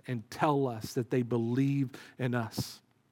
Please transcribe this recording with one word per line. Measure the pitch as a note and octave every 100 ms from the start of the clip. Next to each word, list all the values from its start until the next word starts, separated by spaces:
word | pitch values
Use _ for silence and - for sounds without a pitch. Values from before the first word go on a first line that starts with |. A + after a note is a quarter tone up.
| -
and | A#2+ G#2+
tell | - E3 C#3+ C3
us | A2+ -
that | - A2+
they | C3
believe | A#2+ A#2+ A2+ B2 C#3 C#3 B2+ - - -
in | B2+
us, | B2 A2 - - - _ _ _